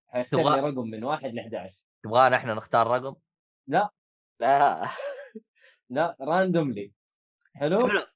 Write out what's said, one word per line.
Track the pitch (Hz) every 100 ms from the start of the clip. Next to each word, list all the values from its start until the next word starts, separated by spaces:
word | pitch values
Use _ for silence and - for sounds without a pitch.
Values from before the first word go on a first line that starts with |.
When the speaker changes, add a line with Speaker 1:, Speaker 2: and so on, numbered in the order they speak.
| _
Speaker 1:
حيختار | 123 123 139
Speaker 2:
تبغى | 143 147
Speaker 1:
لي | 147
رقم | 135 113
من | 110
واحد | 120 151 135
لحداعش. | 117 110 107 92 _ _ _
Speaker 2:
تبغانا | 110 117 131 123
إحنا | 123
نختار | 107 - 123 113
رقم؟ | 123 131 - _ _ _ _ -
Speaker 1:
لا. | 156 208 _ _ _ _ -
Speaker 3:
لا. | 117 139 143 82 98 - 554 539 539 220 _ _ _ _ -
Speaker 1:
لا، | 127 170 -
randomly. | 160 175 190 170 147 104 101 _ _ _ _ _ _ -
حلو؟ | 143 190 247
Speaker 2:
حلو. | 202 -